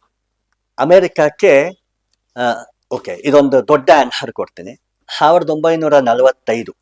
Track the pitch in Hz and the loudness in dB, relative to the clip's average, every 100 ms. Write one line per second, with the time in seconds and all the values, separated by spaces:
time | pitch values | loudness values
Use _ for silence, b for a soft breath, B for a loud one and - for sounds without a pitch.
0 | _ _ _ _ _ _ _ - 143 185 | _ _ _ _ _ _ _ -6 2 2
1 | 175 - 151 - 196 139 165 190 _ _ | 2 -2 -4 0 2 2 0 -8 _ _
2 | _ _ _ 123 123 117 - _ - 127 | _ _ _ -6 -4 -6 -10 _ -12 -12
3 | - 87 147 143 139 131 135 147 131 156 | -10 -10 0 2 4 0 0 0 2 2
4 | 127 - 120 - - - 92 139 _ _ | 2 -6 -12 -12 -12 -14 -20 -20 _ _
5 | - - 156 175 156 156 165 160 156 143 | -14 -2 2 2 0 -4 -2 -2 0 2
6 | 123 120 131 - - 113 101 - | 2 2 2 0 -6 -6 -8 -16